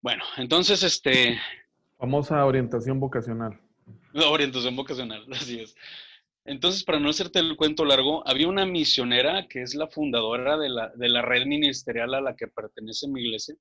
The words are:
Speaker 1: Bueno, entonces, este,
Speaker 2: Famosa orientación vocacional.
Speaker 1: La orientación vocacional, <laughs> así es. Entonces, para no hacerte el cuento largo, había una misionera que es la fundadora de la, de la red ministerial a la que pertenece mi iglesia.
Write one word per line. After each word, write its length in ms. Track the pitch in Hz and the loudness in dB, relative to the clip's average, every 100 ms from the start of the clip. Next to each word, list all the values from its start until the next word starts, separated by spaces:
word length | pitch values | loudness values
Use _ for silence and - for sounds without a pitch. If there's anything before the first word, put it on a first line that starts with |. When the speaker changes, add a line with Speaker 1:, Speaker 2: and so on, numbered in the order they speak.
Speaker 1:
Bueno, 220 | 120 110 - - | -2 -4 -4 -8
entonces, 460 | 123 160 175 202 | 0 2 4 4
este, 540 | 185 - - 131 123 113 - - _ _ _ _ | 2 2 4 4 4 2 -6 -12 _ _ _ _
Speaker 2:
Famosa 480 | 123 143 143 151 139 | 0 0 2 4 6
orientación 540 | 131 120 123 117 135 | 4 2 -2 -2 -2
vocacional. 580 | 131 131 117 113 113 98 _ _ _ - _ | 0 -2 -4 -6 -6 -10 _ _ _ -20 _
Speaker 1:
La 160 | 143 156 | 0 2
orientación 440 | 151 143 127 123 127 | 2 0 -2 -4 -4
vocacional, 500 | 135 127 123 107 107 | -6 -8 -8 -10 -12
<laughs> 40 | |
así 260 | 127 127 120 | -12 -10 -10
es. 160 | 110 - - - - - _ _ - | -12 -18 -20 -20 -20 -20 _ _ -12
Entonces, 400 | 139 175 196 - | -2 0 0 0
para 120 | 156 | 2
no 80 | 147 | 2
hacerte 300 | 151 175 185 | 0 0 0
el 180 | 165 156 | 0 2
cuento 260 | 156 151 | 0 2
largo, 420 | 151 135 131 156 - | 4 4 4 0 0
había 220 | 131 165 | 2 2
una 180 | 196 190 | 2 0
misionera 840 | 180 147 - 123 123 131 190 180 | 0 2 2 2 2 2 0 -4
que 120 | 131 | -10
es 120 | 123 143 | -8 -6
la 120 | 151 | -6
fundadora 680 | - 147 117 110 120 127 151 | -4 0 0 0 0 0 0
de 120 | 147 | 0
la, 200 | 123 113 117 | -4 -6 -4
de 140 | 120 | 0
la 120 | 120 | 2
red 240 | 120 123 131 | 2 2 2
ministerial 680 | 147 147 131 - 117 117 | 0 0 -2 -6 -4 -2
a 80 | 135 | -2
la 160 | 135 - | -2 -6
que 100 | 117 | -10
pertenece 640 | - 107 - 110 110 139 | -10 -12 -12 -10 -8 -6
mi 120 | 135 | -4
iglesia. 340 | 120 110 - 156 | -4 -4 -8 -14